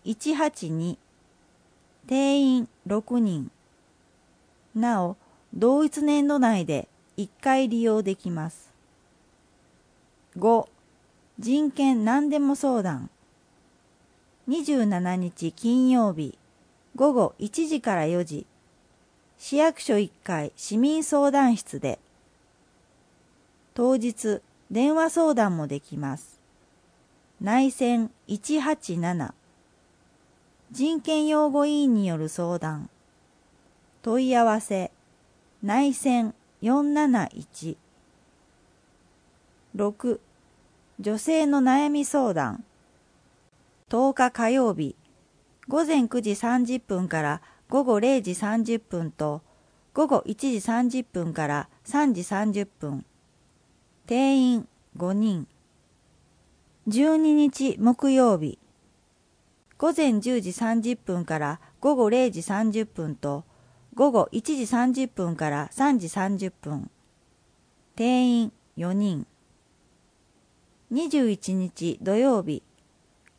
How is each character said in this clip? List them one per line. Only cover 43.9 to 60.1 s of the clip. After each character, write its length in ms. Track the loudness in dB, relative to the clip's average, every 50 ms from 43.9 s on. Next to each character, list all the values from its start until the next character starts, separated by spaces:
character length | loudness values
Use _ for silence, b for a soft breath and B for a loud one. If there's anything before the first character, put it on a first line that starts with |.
| 0 2 2 2 2
日 160 | 2 0 0
火 180 | 0 -2 0 2
曜 260 | 2 2 2 2 0
日、 220 | -2 -4 -6 -8 _ _ _ _ _ _ _ _ _ _ _ _ _ -10 -4
午 160 | -2 -2 0
前 240 | 2 2 2 2 2
九 140 | -2 -4
時 120 | -2 -2 -4
三 300 | -2 -2 0 0 0 0
十 140 | 0 -2 -6
分 280 | -6 -4 -4 -4 -4 -4
か 120 | -4 -2
ら 220 | -2 -2 -4 -6 b b b b b -2
午 160 | -2 0 2
後 160 | 2 0 2
零 220 | 2 2 2 0
時 120 | 0 -4 -6
三 300 | -4 -4 -2 -2 -2 -2
十 140 | -2 -4 -4
分 320 | _ -6 -8 -6 -6 -6
と、 320 | -6 -6 -6 -6 -6 -8 _ b b b b b b b b b
午 140 | -2 0 0
後 160 | 2 2 0 0
一 260 | -2 -8 -4 -4 -2
時 120 | -2 -2
三 260 | -2 -2 0 0 0 0
十 160 | -2 -4 -6
分 300 | _ -6 -6 -6 -4 -4
か 120 | -4 -4
ら 220 | -4 -4 -4 -6 b b b b
三 300 | -4 0 0 2 2 0
時 100 | -2 -4
三 300 | -4 -4 -2 -2 -2 -2
十 100 | -4 -6
分。 400 | -6 _ -12 -10 -8 -8 -8 -10 _ _ _ _ _ _ _ _ _ _ _ _ _ _ _ _ _ _ _ _
定 280 | -2 0 2 2 4 4
員 320 | 4 4 4 2 0 -2 -6 _ _ _ _ -10
五 160 | -6 -4 -2
人。 340 | -2 0 0 0 -2 -2 -6 -10 _ _ _ _ _ _ _ _ _ _ _ _ _ _ _ _ _ _ _ _ _ _ _ _ _ _ -6 -2
十 300 | 0 2 2 4 4 4
二 160 | 4 4 4
日 420 | 4 4 2 2 0 -2 -2 -2 2
木 340 | 2 2 2 4 2 2
曜 260 | 4 6 6 4 4 2
日、 200 | -2 -6 -8 _ _ _ _ _ _ _ _ _ _ _ _ _ _ _ _ _ _ _ _ _ _ _ _
午 160 | -2 -2 0 2
前 260 | 2 2 2